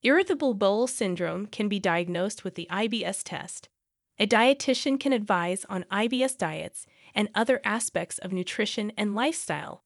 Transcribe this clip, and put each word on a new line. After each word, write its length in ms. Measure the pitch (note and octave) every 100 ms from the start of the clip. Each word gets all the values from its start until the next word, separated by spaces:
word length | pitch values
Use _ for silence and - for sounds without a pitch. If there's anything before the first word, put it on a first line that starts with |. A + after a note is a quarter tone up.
Irritable 500 | A#3 D4+ F#4+ D4+ C#4+
bowel 320 | G#3 G3+ G#3 B3+
syndrome 600 | - G3+ F3 E3+ E3+ G#3
can 220 | - G#3
be 120 | G3+
diagnosed 640 | F#3+ E3+ F3 E3+ F#3+ -
with 100 | F#3+
the 140 | - E3+
I 160 | F#3 A3
B 180 | A3+
S 200 | E3+ G3
test. 440 | - - - - - _ _ _ _ _
A 60 | G#3
dietitian 760 | G#3+ A#3+ C#4 - B3+ - C4+
can 120 | C#4
advise 540 | B3+ G#3 F#3+ F3 F#3 -
on 160 | F#3+ F3+
I 160 | G3 A3+
B 160 | B3+
S 140 | C4 C4
diets 500 | F3 D#3 E3 - - _ - -
and 140 | G#3
other 260 | - A3+ B3+
aspects 540 | - A3 - F3+ E3+ -
of 140 | F#3
nutrition 600 | F#3 F3+ - G#3 - G#3 G#3+
and 200 | G#3+ G3+
lifestyle 680 | C4 D#4+ - D3+ D3 -